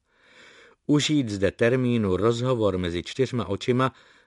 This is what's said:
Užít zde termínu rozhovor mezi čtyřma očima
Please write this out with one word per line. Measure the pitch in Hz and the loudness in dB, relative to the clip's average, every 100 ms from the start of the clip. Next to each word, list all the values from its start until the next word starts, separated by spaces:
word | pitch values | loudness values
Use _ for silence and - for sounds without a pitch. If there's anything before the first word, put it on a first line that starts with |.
| _ _ _ - - - - _ - | _ _ _ -20 -20 -20 -20 _ 0
Užít | 147 135 151 117 | 0 2 0 0
zde | 101 95 | 0 -2
termínu | - 117 131 123 120 101 90 | 2 2 2 2 0 2 2
rozhovor | 110 117 127 123 104 92 | 2 0 0 0 0 0
mezi | 90 87 | -2 -4
čtyřma | - - 127 127 80 | -6 -4 -2 -2 -4
očima | 98 - 123 131 - - _ | -4 -2 0 0 -4 -18 _